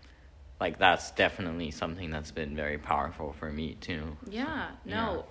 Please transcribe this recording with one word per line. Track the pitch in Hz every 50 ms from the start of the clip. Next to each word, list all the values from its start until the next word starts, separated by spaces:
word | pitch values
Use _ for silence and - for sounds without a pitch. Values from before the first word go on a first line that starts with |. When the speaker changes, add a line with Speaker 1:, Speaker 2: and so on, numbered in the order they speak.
| - - - - - - - - - - - -
Speaker 1:
like, | 92 87 78 -
that's | 95 90 85 - - -
definitely | - - 95 82 - - 95 85 82 85 82 76
something | 73 - 87 82 80 92 92 78
that's | 78 78 78 78
been | - 82 78 73 73
very | 76 76 73 73 73
powerful | - - 76 73 69 78 - - 78 73 71 -
for | 80 78
me, | 73 76 80 76 - -
too. | - - 90 78 78 80 76 76 - 196
Speaker 2:
Yeah, | 202 226 269 311 311 247 180 160 147 - -
Speaker 1:
So, | 196
Speaker 2:
no, | 202 220 226 214 180 147 - -